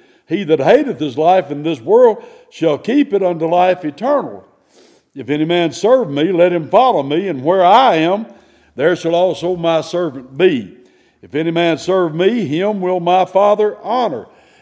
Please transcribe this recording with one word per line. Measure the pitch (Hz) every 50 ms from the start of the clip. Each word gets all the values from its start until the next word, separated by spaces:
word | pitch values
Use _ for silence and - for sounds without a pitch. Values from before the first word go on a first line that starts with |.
| _ _ _ _ _
He | - 160 202 196
that | 147 156 139
hateth | 135 160 220 285 294 269 170 -
his | 151 143 113
life | 139 156 170 185 190 - 139
in | 147 143 147
this | 165 160 123
world | 113 147 208 240 254 226 208 - - - - - _ _
shall | - - 160 165 143
keep | - - 202 254 294 285 - 196
it | 196 190
unto | 180 175 160 160
life | 165 175 175 180 185 180 180 -
eternal. | 151 139 - 208 269 294 269 185 127 101 95 - _ _ _ _ _ _ _ _ _ _ _ _ _ _
If | 135 120 113
any | 147 151 156
man | 165 170 175 170 160
serve | 123 - - 220 254 262 226 151
me, | 139 143 156 185
let | 185 170 175 180
him | 175 170 156 127
follow | 185 208 254 254 220 160 135
me, | 135 147 170 202
and | 190 156 131 127
where | 156 185 190 180
I | 175 202 247 269 240 180
am, | 160 160 170 190 214 226 - - - _ _ _ _ _ _ _
there | - 139 170 180
shall | - - 165 170
also | 170 185 185 160 - 160 175 185
my | 175 165 165 165 160
servant | 156 - - 175 180 160 123 135 127 127 135
be. | 139 185 185 156 120 101 87 - - _ _ _ _ _ _ _ _
If | - 90 127
any | 147 165 170
man | 165 170 170 170 160
serve | - - - 190 190 180 165 151
me, | 165 185 190 233 247 190
him | 127 147 165 190 208 214 196
will | 180 180 185 180
my | 170 175 180 185 185
Father | 185 - 190 202 202 208 208 214 208 - -
honor." | - 190 226 254 240 202 143 110 92 - _ _ _ _ _ _